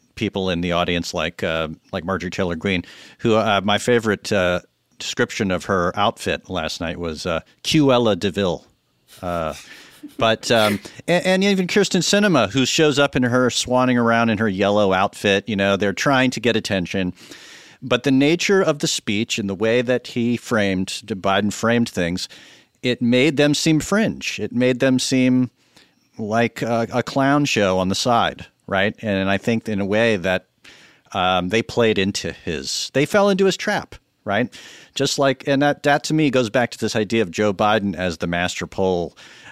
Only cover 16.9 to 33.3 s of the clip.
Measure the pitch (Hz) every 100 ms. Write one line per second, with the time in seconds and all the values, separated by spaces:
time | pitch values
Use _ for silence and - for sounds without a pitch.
16.9 | 101 90 - - - - - - - 123
17.9 | 120 143 131 143 175 - 190 160 147 -
18.9 | - - 104 113 - 98 92 110 123 120
19.9 | 123 - 123 117 117 - 110 98 92 95
20.9 | - 104 98 98 98 104 - 113 120 117
21.9 | 95 85 90 - - - - _ _ 127
22.9 | 117 120 127 151 143 147 143 165 156 -
23.9 | 208 208 69 - - 107 120 127 123 135
24.9 | 127 - 131 127 127 123 - _ _ _
25.9 | _ _ - 104 117 117 - 117 117 113
26.9 | 123 - 139 135 147 143 107 98 92 92
27.9 | 95 127 117 87 - - _ - 95 104
28.9 | - 110 98 95 98 120 113 113 101 98
29.9 | 107 117 101 92 92 - _ - - -
30.9 | _ _ 98 92 92 90 113 - 120 113
31.9 | 98 98 - 87 - 127 69 67 - -
32.9 | 135 147 208 202